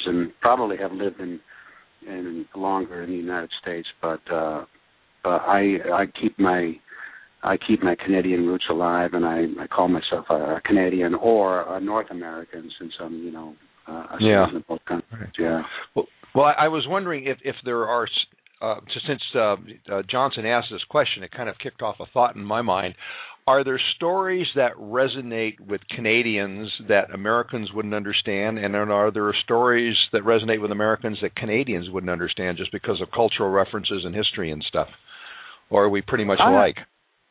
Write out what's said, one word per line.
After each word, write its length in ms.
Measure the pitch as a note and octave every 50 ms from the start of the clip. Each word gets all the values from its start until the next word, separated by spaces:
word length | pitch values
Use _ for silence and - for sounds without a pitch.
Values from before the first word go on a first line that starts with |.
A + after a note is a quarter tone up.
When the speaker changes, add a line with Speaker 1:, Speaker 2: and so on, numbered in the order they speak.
| F2 F2+
Speaker 1:
and 240 | F2 F2 E2+ E2 - _
probably 360 | - A#2+ B2 B2+ A#2+ G#2 G2 F2+
have 160 | G2 F#2+ F#2+
lived 260 | F#2+ G2+ G2 F2 -
in, 200 | F#2+ F2 E2+ D#2+ - _ - - - - - - _ _ _ _ - -
in 400 | F#2+ F#2 F2+ F2 E2+ E2 D#2 - -
longer 480 | G2 F#2+ F#2+ F#2+ F#2+ F#2 E2+ F2+ F2 F2
in 80 | F2
the 60 | F#2 F2
United 340 | E2+ F2 F2+ F2 E2 D#2+ - -
States, 260 | - F#2+ F2 E2+ E2 - - _
but, 200 | - E2 D#2+ D#2 - - F2
uh, 320 | E2 D#2+ D#2 D#2 D2+ C#2+ - _ _ _ _ _ _ _ _ _ _ -
but 180 | F#2 F2+ E2+ -
I, 320 | - G2 G2+ G2+ G2+ G2 F2+ - E2+ F2
I 120 | F#2 G2+ - - -
keep 200 | - G#2+ - -
my, 340 | G2 F#2+ F2+ F2+ F2 E2 D#2+ - _ - - - - - - - - - _ _ -
I 140 | F#2+ G2 -
keep 260 | - - A2 A2 -
my 100 | F#2+ F2 E2+ -
Canadian 440 | F#2+ G2 F#2+ F2 F#2 F#2 F2 F2 F2
roots 160 | F2+ F2+ - -
alive, 400 | E2+ D#2+ F2 E2+ F2 F2 F2 F2 F2
and 100 | F2 E2+
I, 200 | E2+ D#2+ E2+ E2+ E2 D2+ -
I 60 | E2 -
call 200 | - G2 F#2 F2+
myself 380 | F2+ E2 - - - E2+ D#2+ -
a, 20 | E2
a 280 | D2+ D2+ D2 D#2 D#2 -
Canadian 480 | - G#2 G2+ F#2+ F2+ F2+ F#2 F2+ F2 F2
or 640 | F2 G2+ A#2 A#2 A2 G2+ F#2+ F#2 F2+ E2+ E2 F#2 F#2+
a 20 |
North 280 | F#2+ G2+ G#2+ A2 G#2+ -
American 640 | F#2 F2 F2 E2 E2 E2 E2 - - E2+ D#2+ D#2+ - -
since 120 | F2 E2 - -
I'm, 140 | F2+ D#2+ E2 D#2+
you 120 | E2+ E2+
know, 220 | D#2+ D#2+ D#2 D#2 D#2 - _ _ _ _ _ -
uh, 40 |
a 260 | D#2+ E2+ - - - -
Speaker 2:
Yeah. 260 | A2 A2 G#2 G2 F#2+
Speaker 1:
citizen 160 | - - E2
of 60 | - -
both 120 | E2+ E2 - -
countries. 240 | F2+ E2+ - _ A2 A2+
Speaker 2:
Right. 80 | - - - -
Speaker 1:
Yeah. 240 | E2+ E2 E2 E2 D#2+ - - - - - _
Speaker 2:
Well, 120 | - E2+ - _ _ - - -
well, 120 | B2+ C#3+
I, 200 | D3 D3 - D3+
I 20 | D#3+
was 160 | D#3+ D#3 B2+ C3
wondering 400 | F3 G3 G3 F3+ E3 C#3+ C3 C#3
if, 100 | C3 - -
if 120 | C3+ A#2 - -
there 220 | B2 A#2+ A#2 A2+
are, 200 | G#2+ A#2+ A#2+ A2+
s-, 40 | A2 - - - - _ _ _ _ _ _ -
uh, 140 | A2+ G#2+ G#2
s-, 260 | G2+ G#2+ - B2 - -
since, 140 | C#3+ B2 - - -
uh, 220 | C3 A2+ G#2 G2+ F#2+ G#2+ G#2+ G#2+ - _ - G2+
uh, 80 | G2 G2 F#2
Johnson 380 | - B2+ C3 C#3 - B2+ G#2+ A2
asked 220 | A#2+ A#2+ A#2 -
this 120 | A2 F#2 - -
question, 320 | - D3+ C#3 - - G#2
it 80 | F#2+ F2+
kind 180 | - - B2 A2
of 80 | F#2+ -
kicked 220 | - C3 - - B2
off 140 | G#2+ G2 -
a 80 | - -
thought 240 | - C3 A#2+ A#2+ -
in 80 | G#2 G2+
my 200 | G2+ G#2+ A2+ A#2+
mind. 320 | A2 F#2 F#2+ G2 F#2 F2 - - - - - - - - - _
Are 180 | - C3 C#3 C#3
there 160 | C3 C3 C3 - - -
stories 520 | - E3+ E3+ F3+ F#3+ F#3+ F#3 F#3 F#3 F3 - -
that 160 | C#3 C3 A#2+ - -
resonate 840 | A2 G#2 G#2+ B2+ C3 C3+ A#2+ C3 C3 A#2+ A#2 A2+ A2+ A2 G#2 -
with 220 | - G2 G2+ F#2+ - - -
Canadians 760 | - A#2 A2 A2 A#2 B2 A#2 A2 G2+ G2+ G2+ F#2+ G2+ A2 G#2 - - A2+ A2
that 260 | G#2+ G2+ - - -
Americans 560 | G2 G2 G#2+ A2+ A#2+ A#2 - - A#2+ G#2+ F#2+ F#2
wouldn't 180 | G#2 G#2 G#2 G#2
understand, 640 | G#2 G#2 G2+ G#2 G#2 - - G2+ G2 G2+ A2 A2+ A2
and 160 | G2+ G2+ G2+
then 160 | G2+ G#2 G#2
are 220 | G#2 G2+ G#2 G#2+
there 200 | G2+ A2 G#2 G#2 G2+ - -
stories 520 | - A#2+ A#2 A#2+ B2 A#2+ A#2+ A#2+ A#2 A2 G#2+ - - -
that 100 | A2 G2+
resonate 400 | A2 A2+ A2+ A2 A2+ A2+ A2 G#2
with 80 | G#2
Americans 480 | G2+ G2+ G#2+ A2 A2 - - A2+ G#2+ G2
that 140 | - F#2+ -
Canadians 560 | - - G#2+ G#2 A#2 C#3 C3 G#2+ F2 F2 F2+
wouldn't 180 | F#2 F#2 F2+ F2+
understand 480 | F2+ E2+ F2 E2 - - F#2 F2+ F2 E2
just 140 | F2+ -
because 300 | - G2 - - G#2 F2+
of 80 | F#2 -
cultural 400 | - A#2+ A#2 G#2+ - - A2 G2
references 500 | F#2+ G2 G2 - - G#2+ G2 - G#2 F#2+ F2
and 120 | F2+ F2
history 340 | G#2 G#2+ - - - F#2+ D#2+
and 160 | D#2 D2+ D#2 -
stuff? 200 | - E2 D2+ - - - _ - - - - - - - - - - - _ _
Or 140 | - G2+ G2+
are 60 | G#2
we 120 | G2+ G2+
pretty 220 | G2 - - A#2 G#2+
much 160 | G2+ G2 - F#3+
Speaker 1:
I 80 | -
Speaker 2:
alike? 260 | - G2 G#2 F2 - - - - _ _ _ _ _ _ _ _